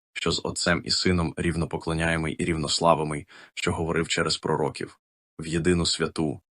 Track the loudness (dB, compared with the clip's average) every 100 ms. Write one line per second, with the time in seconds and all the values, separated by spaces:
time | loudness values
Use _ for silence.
0 | _ -6 -2 -2 -4 -2 0 0 0 0
1 | 2 2 2 0 -2 0 -2 -4 -2 0
2 | 0 0 -2 -2 -2 0 0 4 6 6
3 | 2 -4 -8 -18 -16 -4 -2 0 0 0
4 | 0 0 0 0 0 0 0 -2 -10 -12
5 | _ _ _ -12 -4 0 2 2 2 0
6 | -2 0 -2 -2 -12 _